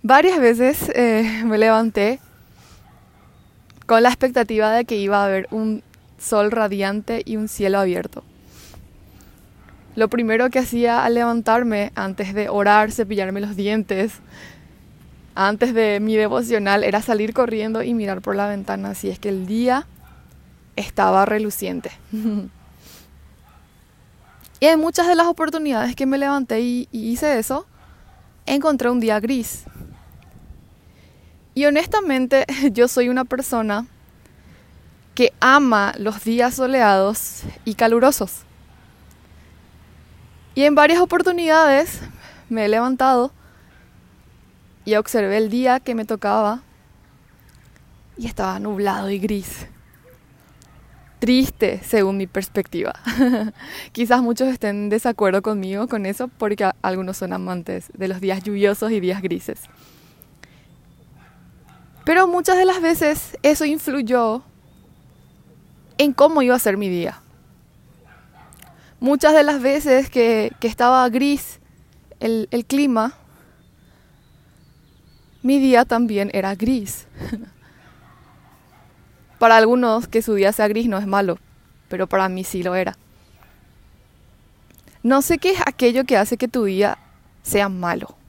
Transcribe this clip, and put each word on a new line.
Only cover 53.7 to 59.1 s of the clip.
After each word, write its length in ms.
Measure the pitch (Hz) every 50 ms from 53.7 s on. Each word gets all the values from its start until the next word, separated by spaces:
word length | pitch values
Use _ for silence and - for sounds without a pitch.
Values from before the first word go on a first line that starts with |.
| - - - -
Quizás 280 | _ 226 240 220 247 247
muchos 280 | 247 233 240 - 254 262
estén 280 | 254 247 - 208 202
en 120 | 208 208 208
desacuerdo 500 | 208 226 - 247 226 - 208 190 185 202
conmigo 480 | 190 220 214 202 190 185 190 202 220 -
con 160 | 240 214 196
eso, 240 | 190 208 - 247 247
porque 360 | _ _ 226 208 208 - 208
a-, 120 | 190 - _
algunos 340 | - 190 185 190 185 185 185
son 160 | - 196 180
amantes 540 | 185 185 180 180 180 180 170 - 185 180 - - -
de 120 | - 190 190
los 120 | 190 185
días 220 | 190 190 185 190
lluviosos 500 | 185 208 208 202 202 196 208 - 220 220
y 80 | 226 208
días 220 | 175 185